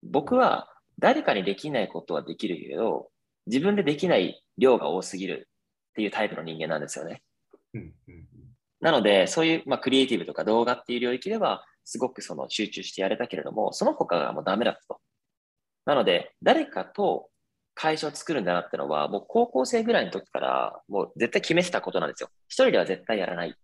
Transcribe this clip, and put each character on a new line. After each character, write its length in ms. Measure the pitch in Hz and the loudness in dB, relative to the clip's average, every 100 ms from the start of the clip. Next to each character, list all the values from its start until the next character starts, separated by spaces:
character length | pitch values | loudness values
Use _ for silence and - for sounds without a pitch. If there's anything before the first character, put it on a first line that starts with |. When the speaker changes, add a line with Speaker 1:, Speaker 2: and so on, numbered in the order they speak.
Speaker 1:
僕 320 | - 160 - 247 | 0 -2 2 4
は 340 | 233 - - _ _ - | 4 2 -4 _ _ 2
誰 240 | 190 285 | 4 4
か 100 | - | 2
に 120 | 110 92 | 0 0
で 100 | 98 | -4
き 160 | 151 | -2
な 100 | 135 | -2
い 60 | 98 | -2
こ 140 | 85 | -6
と 120 | - | -6
は 80 | 80 | -6
で 140 | - 80 | -6 -8
き 140 | 104 | -6
る 80 | 82 | -6
け 180 | - 73 | -6 -2
ど、 340 | 110 73 - _ _ _ - | -2 -2 -6 _ _ _ -2
自 140 | 123 | 0
分 160 | 180 208 | 2 2
で 60 | |
で 120 | 156 147 | 0 0
き 140 | 185 | 2
な 80 | 131 | 2
い 260 | 85 - _ - | 2 -4 _ 2
量 200 | 127 117 | 6 6
が 120 | 73 | 2
多 120 | 90 | -4
す 140 | 87 92 | -6 -8
ぎ 100 | 92 | -8
る 220 | 76 - _ _ _ _ | -8 -12 _ _ _ _
っ 20 | |
て 80 | - | -4
い 60 | 104 | -4
う 40 | |
タ 140 | - 107 | -2 -4
イ 40 | |
プ 60 | 82 | -4
の 80 | |
人 140 | 82 80 | -8 -6
間 100 | 80 | -4
な 100 | 80 | -4
ん 40 | |
で 80 | 73 | -4
す 100 | - | -8
よ 60 | 82 | -10
ね。 180 | - _ _ _ - _ | -12 _ _ _ -20 _
Speaker 2:
う 40 | 113 | -14
ん 40 | |
う 20 | |
ん 300 | 82 - - | -14 -20 -20
う 40 | 87 | -20
ん。 80 | 85 - - _ _ _ | -20 -20 -20 _ _ _
Speaker 1:
な 100 | 160 | 2
の 100 | 147 | 4
で、 240 | 104 98 90 | 6 6 6
そ 160 | - | 2
う 20 | 160 | 2
い 100 | 160 | 2
う、 80 | - | 0
ま 120 | 127 | -2
あ、 20 | |
ク 100 | - | 2
リ 100 | 131 | 2
エ 20 | |
イ 60 | 127 | 4
テ 80 | 110 | 0
ィ 40 | |
ブ 60 | 82 | -2
と 80 | |
か 100 | 76 | -4
動 220 | 85 113 117 | 2 4 4
画 80 | |
っ 100 | 123 | 0
て 80 | - | -2
い 60 | 120 | -2
う 20 | |
領 140 | 120 | -2
域 160 | 127 190 | -2 -4
で 80 | 220 | -2
は、 280 | 180 98 - _ - | 0 -2 -8 _ -12
す 120 | - | -4
ご 120 | 127 | -4
く 120 | - | -6
そ 140 | - 78 | -12 -10
の 140 | 67 | -8
集 180 | - 104 | -4 -4
中 160 | - | -6
し 80 | 95 | -12
て 80 | - | -4
や 80 | 95 | -2
れ 60 | 107 | -2
た 120 | 120 | -4
け 100 | 82 | -6
れ 60 | |
ど 100 | - | -6
も、 180 | 107 104 | -4 -4
そ 140 | - 240 | 0 -2
の 80 | |
他 260 | 302 - 85 | 0 0 0
が 140 | 69 | 0
も 80 | 76 | -2
う 20 | |
ダ 140 | 80 98 | -2 0
メ 80 | 117 | 0
だ 60 | |
っ 40 | - | -2
た 60 | _ | _
と。 140 | - _ _ _ _ _ _ _ _ - | -16 _ _ _ _ _ _ _ _ 0
な 100 | 143 | 2
の 80 | |
で、 320 | 95 87 - _ | 4 2 0 _
誰 220 | - 294 294 | 4 4 2
か 200 | - - | -6 -8
と 440 | - 190 - - _ _ _ _ | -2 0 0 -6 _ _ _ _
会 240 | - 160 156 | -4 -2 -2
社 120 | 156 | -4
を 20 | |
作 200 | 147 - | -8 -4
る 80 | 147 | -2
ん 40 | 90 | 0
だ 80 | |
な 60 | 87 | 0
っ 100 | - | -2
て 80 | - | -6
の 120 | 71 | -2
は、 180 | 76 73 | 0 0
も 140 | 185 | -4
う 40 | - | 0
高 200 | 233 240 | 2 2
校 180 | 262 254 | 2 0
生 180 | 233 | 0
ぐ 100 | 226 | 2
ら 80 | 214 | 2
い 40 | 135 | 0
の 60 | |
時 180 | 196 - | -6 -6
か 100 | - | -4
ら、 420 | 65 65 62 - _ | -2 0 -2 -6 _
も 160 | 101 | -4
う 100 | - - | -4 -2
絶 160 | 117 | 0
対 100 | 208 | 0
決 140 | - 170 | 0 0
め 80 | |
て 80 | 180 | 2
た 100 | 104 | -2
こ 100 | - | -2
と 80 | 92 | -4
な 60 | 78 | -4
ん 40 | |
で 60 | - | -6
す 60 | |
よ。 80 | - _ _ | -12 _ _
一 80 | - | 2
人 100 | 262 | 4
で 60 | 123 | 4
は 80 | 85 | 2
絶 200 | 92 - | -2 -2
対 120 | 110 | -2
や 80 | 90 | -2
ら 100 | 87 | -4
な 100 | 85 | -6
い。 100 | - | -8